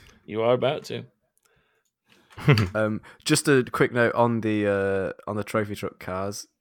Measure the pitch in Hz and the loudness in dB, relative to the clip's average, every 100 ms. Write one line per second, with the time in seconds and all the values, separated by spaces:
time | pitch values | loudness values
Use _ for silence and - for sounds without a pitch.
0 | - _ - 107 113 127 123 147 - 120 | -16 _ -10 -2 0 2 0 -4 -8 -12
1 | 123 _ _ _ _ _ _ _ _ _ | -14 _ _ _ _ _ _ _ _ _
2 | _ _ _ - - 110 98 107 107 107 | _ _ _ -2 4 4 2 0 0 -2
3 | - - - 151 - 135 120 - 131 120 | -8 -10 -2 0 4 2 2 0 0 2
4 | 117 - 120 117 110 107 104 98 98 98 | 2 4 2 2 0 0 0 0 0 -2
5 | 92 - - 107 101 110 104 101 98 - | -4 -6 -8 -6 -4 -4 -4 -6 -10 -10
6 | - 92 98 104 - _ | -8 -6 -6 -8 -14 _